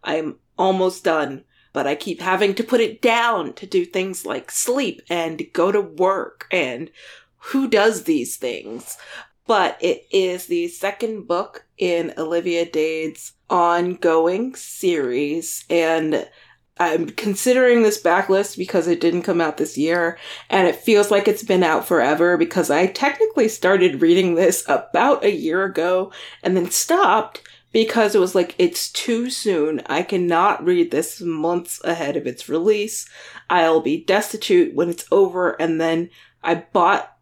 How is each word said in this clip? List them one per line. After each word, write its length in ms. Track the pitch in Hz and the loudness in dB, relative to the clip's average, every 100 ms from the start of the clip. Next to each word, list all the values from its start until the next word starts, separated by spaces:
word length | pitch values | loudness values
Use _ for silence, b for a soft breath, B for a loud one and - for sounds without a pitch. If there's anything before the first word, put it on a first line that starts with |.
I'm 340 | - 160 156 - _ - | -4 -4 -4 -12 _ -2
almost 480 | 190 190 185 180 | 0 2 0 0
done, 400 | 180 160 147 135 _ _ _ | -2 0 -2 -8 _ _ _
but 140 | 135 135 | -4 -4
I 80 | |
keep 260 | 147 - 170 | -4 -6 -6
having 340 | 175 185 202 | -2 0 0
to 100 | 196 | 0
put 160 | 233 240 | 0 0
it 220 | 220 220 | 0 0
down 500 | 240 233 233 214 156 | 0 2 0 -2 -4
to 120 | - 196 | -12 -4
do 180 | 190 | -2
things 400 | 175 190 190 180 | -2 -4 -6 -8
like 260 | - 127 - | -8 -8 -6
sleep 520 | - - 254 240 - _ | -6 -2 -2 -2 -6 _
and 420 | 170 165 156 151 | -4 -4 -6 -8
go 180 | - 180 | 0 2
to 100 | 208 | 2
work, 680 | 185 156 185 190 - _ - | -2 0 0 0 -6 _ -4
and 400 | 185 131 120 165 B B B B _ | -2 -2 -6 -12 B B B B _
who 320 | - 269 262 | -6 -4 0
does 360 | 220 214 220 | 4 2 0
these 320 | - 151 131 - | -2 -2 -2 -8
things? 600 | 127 98 - 117 - - B B B _ - | -8 -8 -12 -14 -14 -18 B B B _ -2
But 300 | 214 175 - | 0 0 -2
it 260 | 175 - _ | -4 -4 _
is 360 | 196 185 180 - | 0 0 -4 -4
the 220 | 170 170 | -4 -4
second 580 | - 196 202 226 220 - | -6 -6 -4 -6 -8 -4
book 380 | 175 170 - _ _ | -4 -4 -12 _ _
in 380 | 180 170 165 - | -2 -2 -4 -6
Olivia 480 | 160 170 175 170 | -4 -2 -2 -2
Dade's 680 | 170 160 156 160 160 156 - _ _ | -2 0 -2 -2 -6 -8 -20 _ _
ongoing 1040 | 180 170 175 175 180 170 160 165 190 254 | 2 2 2 0 0 2 4 2 0 -4
series, 1120 | 262 - - 185 165 131 123 143 160 160 - - | -8 -16 -4 -2 0 -2 -2 -2 -4 -6 -12 -2
and 580 | 170 160 160 156 151 - b b b _ - | 0 2 0 0 -2 -4 b b b _ -2
I'm 300 | 175 165 160 | 0 0 -4
considering 720 | - 214 196 254 254 247 240 | -4 -4 -2 2 4 6 6
this 180 | 220 208 | 4 2
backlist 560 | 175 175 190 190 202 - | 2 2 2 0 0 -6
because 300 | 185 190 165 | -2 0 0
it 140 | 170 | 2
didn't 220 | 170 175 | 2 0
come 180 | 170 170 | 0 0
out 160 | 160 - | 0 -2
this 200 | 156 - | -6 -2
year, 400 | 156 175 165 165 B B B | 0 0 -2 -4 B B B
and 200 | 190 175 | 2 2
it 80 | - | 0
feels 340 | - 208 208 | 4 4 4
like 160 | 202 202 | 2 2
it's 160 | 208 | 0
been 200 | - 185 | 0 2
out 220 | 170 156 - | 2 0 0
forever 480 | 170 123 151 175 170 | 2 2 4 2 4
because 340 | 170 190 156 | 2 0 0
I 160 | 147 185 | 2 0
technically 640 | - 285 285 440 320 220 | 0 -2 0 0 2 0
started 520 | - 185 196 185 135 | 2 2 4 4 4
reading 340 | 165 175 185 170 | 4 4 4 4
this 280 | 185 180 - | 2 2 -2
about 560 | 135 - - 254 277 | -2 0 0 2 2
a 80 | 208 | 0
year 320 | 180 160 175 | 0 -2 -2
ago 480 | 190 185 170 185 190 B B B | -2 -2 0 0 -2 B B B
and 140 | - 185 | 0 0
then 140 | 180 | 0
stopped 720 | - - 349 403 214 - - B B _ | -4 0 2 4 2 0 -14 B B _
because 420 | 220 220 233 214 | 0 2 2 2
it 60 | 208 | 4
was 140 | 185 | 2
like, 200 | 190 170 - | 2 0 0
"It's 340 | 175 - - | 0 0 -8
too 360 | - - 226 247 | -6 -4 -2 -4
soon. 540 | 247 214 175 151 151 - | -4 -2 0 0 -2 -4
I 160 | 143 | -4
cannot 640 | 175 190 175 170 196 180 | -2 -2 0 2 2 2
read 260 | 170 180 170 | 0 2 2
this 300 | 135 - - | 0 -4 -8
months 600 | 175 160 165 175 175 - | -6 -2 -2 -2 -6 -8
ahead 320 | - 170 143 143 | -4 -4 -4 -4
of 100 | 131 | -6
its 200 | 127 - | -10 -6
release. 600 | 156 185 208 214 - - B B B B | 0 2 0 -2 -8 -14 B B B B
I'll 300 | 175 165 160 | 2 4 4
be 240 | 131 156 | 2 -2
destitute 720 | - 196 208 214 - 180 170 | 0 0 0 -8 2 4 4
when 140 | 139 170 | 0 -2
it's 180 | 170 - | -4 0
over." 500 | 190 190 180 180 - | 2 2 2 -2 -2
And 200 | 165 160 | -2 0
then 300 | 165 160 175 b b b | 0 -2 -4 b b b
I 120 | - 247 - | -2 -2 0
bought 400 | 202 175 202 - _ | 2 2 2 -2 _